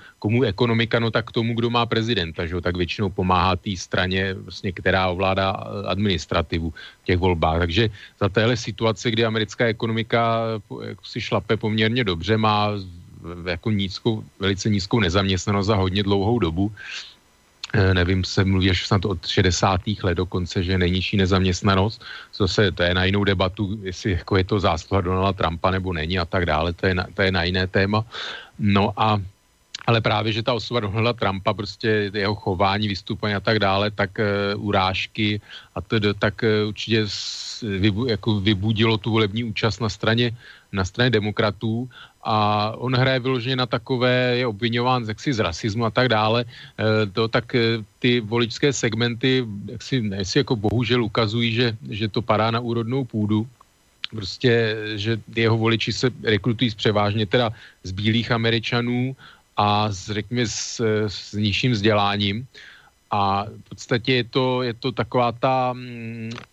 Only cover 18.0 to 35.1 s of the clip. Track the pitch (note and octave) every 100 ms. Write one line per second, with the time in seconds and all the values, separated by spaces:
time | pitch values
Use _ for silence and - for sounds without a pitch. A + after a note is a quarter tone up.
18 | F2+ F#2+ F2+ - F#2+ F#2+ F#2+ F2+ - G2+
19 | G2+ F2+ - - F#2 F2+ G#2+ F#2 - G2+
20 | F#2+ F2 F#2 F#2 F2+ G#2 F2 F#2 F2+ F#2
21 | - G2+ F#2 F#2+ F#2+ F2+ G#2 F#2+ G#2 -
22 | - - - - G2 - G2+ - F2 F#2
23 | F#2 G2+ G2+ F#2+ F#2+ F#2+ G2 G#2+ F#2+ F2
24 | A2+ E2+ - G2 F#2+ G#2 F#2 E2 - G2
25 | F2 F#2 F#2+ F#2+ E2 E2+ F#2+ F#2+ F#2 E2+
26 | D#2 F#2 E2 G2 E2 D2+ E2+ E2+ G2 F#2
27 | - - F#2+ F#2 E2+ F#2 F#2 G2+ G2 G#2
28 | A2+ - - - - - G#2 G2+ G#2 G#2
29 | A2 G#2 F#2+ - _ _ _ - - A#2
30 | A2+ G#2+ G#2+ A2 A2 A#2 - A#2+ G#2 A2
31 | A2+ A#2+ G2 F#2+ A2 F#2+ G2+ - A2+ G#2+
32 | G2+ G#2 G2 G2+ - F#2 G2 G2 G#2+ F#2+
33 | - G#2+ G#2+ G2+ A2+ A2 G2 G2 G#2 G2+
34 | G2 - G#2 G2+ G2+ G#2+ G#2+ G2+ F#2+ F#2
35 | -